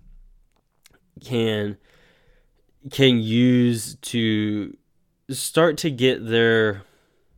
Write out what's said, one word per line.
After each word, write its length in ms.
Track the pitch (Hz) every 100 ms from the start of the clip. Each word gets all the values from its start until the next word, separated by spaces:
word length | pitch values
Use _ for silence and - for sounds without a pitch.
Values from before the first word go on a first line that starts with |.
| - - - _ _ _ _ _ _ _ _ -
can, 540 | - 123 113 107 104 101 _ _ _ _ _ _ _ _ _ _ 139
can 260 | - 135 120
use 760 | 110 117 123 123 120 117 110 -
to 840 | - 120 113 107 107 104 98 - _ _ _ _ -
start 480 | 131 - - 165 147
to 140 | 170
get 340 | 123 131 127 110
their 580 | 113 117 113 110 98 - _ _ _ _